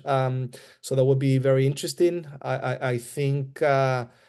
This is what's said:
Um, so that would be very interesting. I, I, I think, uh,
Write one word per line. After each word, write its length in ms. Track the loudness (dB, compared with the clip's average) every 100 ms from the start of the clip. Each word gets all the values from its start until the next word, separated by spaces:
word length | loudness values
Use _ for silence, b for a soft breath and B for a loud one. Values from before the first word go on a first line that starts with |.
| -2
Um, 460 | -2 0 -4 -8 B B B
so 140 | 0 4
that 100 | 4
would 140 | 4
be 180 | 2 2
very 300 | 4 4 2
interesting. 580 | 0 -6 0 0 0 -8 -10
I, 140 | -6 -4
I, 340 | -4 -4 -4
I 60 | -4
think, 640 | -6 -4 -2 -2 -6 -2
uh, 460 | 2 2 2 0 -4 b